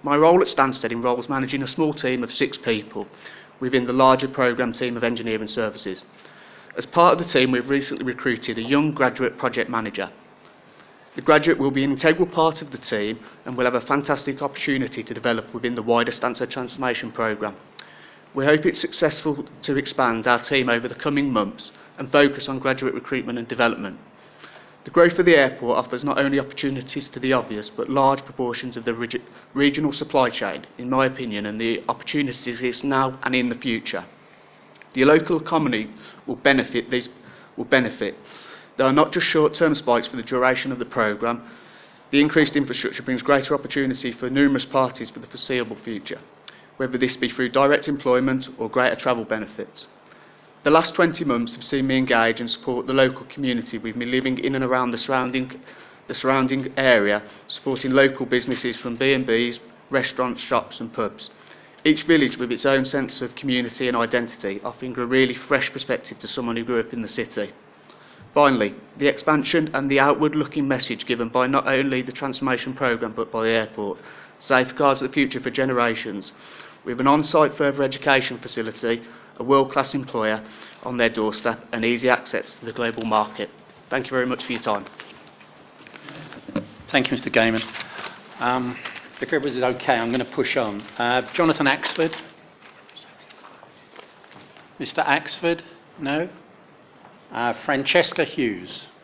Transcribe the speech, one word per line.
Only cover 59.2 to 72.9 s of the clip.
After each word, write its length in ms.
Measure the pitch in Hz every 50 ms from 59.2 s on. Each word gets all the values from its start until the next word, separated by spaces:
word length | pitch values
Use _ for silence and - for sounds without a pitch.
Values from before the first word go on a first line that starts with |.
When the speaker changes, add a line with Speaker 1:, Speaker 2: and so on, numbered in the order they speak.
| 127
Speaker 1:
Bs, 340 | 123 113 113 120 120 117 - - - - - - _
restaurants, 520 | 131 135 123 - - - 127 123 - -
shops 380 | - - 135 117 - - - -
and 140 | 117 110 -
pubs. 360 | - 110 98 - - - - - - - - - - - - - - -
Each 200 | 170 151 156 -
village 340 | - 165 156 139 127 -
with 140 | - 123 117
its 140 | 120 - -
own 200 | 139 139 135 131
sense 360 | - - 139 131 107 - -
of 140 | 131 117 -
community 520 | - - 139 127 127 120 117 - - 135
and 100 | 123 120
identity, 640 | 117 117 113 120 120 117 117 - - - 98 98 101 -
offering 340 | 107 120 - 131 127 120
a 80 | 123 123
really 300 | 120 131 131 131 123 -
fresh 360 | - - - 143 131 - -
perspective 480 | - 131 - - 123 113 - - 120 -
to 80 | -
someone 300 | 107 - 139 120 117 117
who 60 | 117 113
grew 160 | 120 123 117
up 140 | 110 - -
in 80 | 117
the 60 | 110
city. 460 | 101 - - 110 - - 110 104 104 - - - - - - - - - - - - - - - - -
Finally, 420 | 147 147 139 131 113 104 101 - - - - -
the 100 | - 139
expansion 640 | 143 135 - - 156 151 147 139 - - 165 156 156 -
and 160 | 139 139 139
the 100 | 139 135
outward-looking 680 | 135 143 143 - 151 151 147 151 143 135 - 151 143
message 380 | 139 135 127 - - 120 107 -
given 240 | - 123 117 117 113
by 180 | 117 127 127
not 180 | 127 139 139 -
only 360 | 127 135 131 139 139 131 127
the 100 | 127 131
transformation 600 | 120 - 147 135 123 - 139 131 127 120 - 131 131
programme 400 | 131 139 123